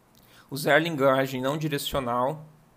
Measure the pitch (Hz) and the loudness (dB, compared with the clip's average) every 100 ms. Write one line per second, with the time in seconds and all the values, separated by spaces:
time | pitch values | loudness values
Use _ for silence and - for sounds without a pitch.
0 | _ _ _ - - 135 160 147 170 147 | _ _ _ -20 -12 -4 2 4 2 2
1 | 135 131 135 131 131 156 151 143 - 143 | 4 4 0 -2 -2 -2 -2 -4 -4 -4
2 | 120 120 127 156 - _ _ | -2 -2 -2 -4 -12 _ _